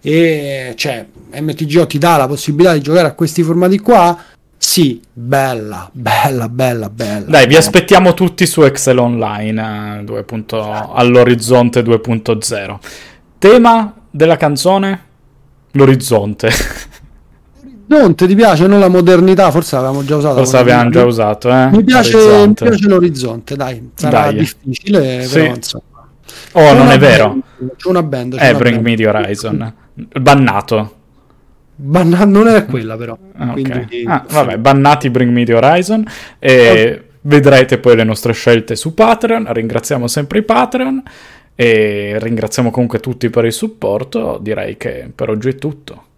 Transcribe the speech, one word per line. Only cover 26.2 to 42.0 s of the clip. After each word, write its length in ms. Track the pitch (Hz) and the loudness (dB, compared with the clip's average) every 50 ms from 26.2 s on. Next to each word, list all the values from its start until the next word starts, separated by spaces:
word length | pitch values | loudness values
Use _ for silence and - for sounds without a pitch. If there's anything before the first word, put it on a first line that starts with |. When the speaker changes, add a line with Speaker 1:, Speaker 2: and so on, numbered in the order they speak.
| _ - - - - - | _ -20 -20 -20 -20 -4
Speaker 2:
Oh, 80 | - 180 | 2 4
Speaker 1:
C'è 120 | 156 147 139 | 6 6 6
Speaker 2:
non 80 | 127 127 | 6 6
Speaker 1:
una 60 | - 139 | 6 6
Speaker 2:
è 40 | 131 | 6
vero. 300 | 139 139 113 107 110 104 | 6 6 6 4 2 0
Speaker 1:
band, 480 | 98 - - _ _ _ 127 127 131 | -2 -4 -8 _ _ _ -12 -12 -12
c'è 120 | _ - 180 | _ -4 -2
una 140 | 185 180 | -2 -2
band, 340 | 165 151 135 127 123 127 127 | -2 -2 -6 -8 -8 -8 -4
c'è 80 | 127 143 | 0 2
Speaker 2:
Eh, 40 | 131 | 2
Speaker 1:
una 80 | 117 110 | 2 2
Speaker 2:
Bring 160 | 117 120 117 | 2 0 0
Speaker 1:
band. 120 | 113 113 117 | 0 -2 -2
Speaker 2:
Me 80 | 117 | 0
The 100 | 110 110 | 0 0
Horizon. 680 | 107 104 107 101 98 104 101 117 110 107 - 117 110 - _ _ _ _ - 113 - _ 139 | 0 0 0 -2 -4 -6 -8 -6 -6 -6 -6 -8 -10 -14 _ _ _ _ -20 -20 -12 _ -2
Bannato. 720 | 127 139 143 139 135 117 98 101 - - 113 107 107 107 _ _ _ _ _ _ _ _ _ _ _ _ _ _ _ _ _ | 2 2 4 4 4 2 0 -2 -4 -2 -4 -4 -4 -6 _ _ _ _ _ _ _ _ _ _ _ _ _ _ _ _ _
Speaker 1:
Banna-, 480 | - 139 139 151 180 180 165 170 180 208 | -14 -8 -2 0 2 2 2 2 2 2
non 240 | 202 196 202 220 233 | 2 4 4 2 4
era 160 | 226 208 208 | 2 0 0
quella, 320 | - - 127 110 110 110 | -2 -8 -8 -8 -8 -10
però. 200 | 110 120 117 113 - - - - | -12 -12 -14 -14 -18 -20 -20 -14
Speaker 2:
Ah, 140 | - - 120 | -10 -8 -8
ok. 20 | |
Speaker 1:
Quindi, 520 | 117 139 135 131 127 127 120 110 120 120 120 | -6 -6 -8 -6 -6 -8 -10 -10 -10 -10 -6
Speaker 2:
Ah, 200 | 113 - 135 - | -4 -4 -6 -6
Speaker 1:
sì. 80 | - 151 | -4 -2
Speaker 2:
vabbè, 240 | 151 135 107 95 104 | -2 -2 -2 -4 -2
bannati 500 | 113 135 135 139 139 143 147 143 143 135 | 0 2 2 4 4 2 2 2 0 -4
Bring 220 | 117 131 127 120 | 0 0 0 2
Me 140 | 120 120 120 | 2 0 0
The 100 | 117 117 | 2 2
Horizon. 500 | 117 113 143 160 180 185 185 214 220 214 214 - - - - - _ | 2 4 2 2 2 0 -2 -2 -4 -4 -6 -10 -20 -20 -20 -20 _
E 520 | - 131 131 127 120 117 113 110 110 113 - - | 2 4 6 6 6 6 6 4 2 0 -2 -4
Speaker 1:
Ok. 60 | - _ _ _ | -12 _ _ _
Speaker 2:
vedrete 580 | _ 143 147 147 131 143 139 131 131 131 135 117 | _ 2 2 4 6 6 6 4 4 2 0 0
poi 160 | - 123 120 | 2 2 4
le 100 | 113 113 | 4 2
nostre 280 | 110 110 - - 120 | -2 -2 -4 -4 -4
scelte 420 | 113 - - 131 120 113 110 - 117 | -4 -2 0 2 2 2 0 -4 -10
su 200 | 107 - 160 160 | -8 -8 -10 -2
Patreon. 520 | - 220 226 233 220 - 226 226 226 220 - | 0 2 2 2 -2 -2 -4 -2 -4 -4 -6
Ringraziamo 560 | 117 117 113 113 113 117 - - 147 127 120 120 | -6 -6 -6 -4 -6 -6 -6 -4 -6 -4 -4 -4
sempre 320 | - 151 147 139 - 214 | -4 -6 -6 -2 -4 -4
i 20 | |
Patreon. 600 | 214 - 226 240 254 247 - 247 254 262 269 269 262 - - - - - - _ _ _ _ | -2 0 0 0 0 -2 -4 -6 -4 -4 -6 -8 -10 -14 -20 -20 -20 -20 -20 _ _ _ _
E 640 | - 120 120 113 107 107 104 104 101 | -2 0 0 2 2 0 -2 -2 -6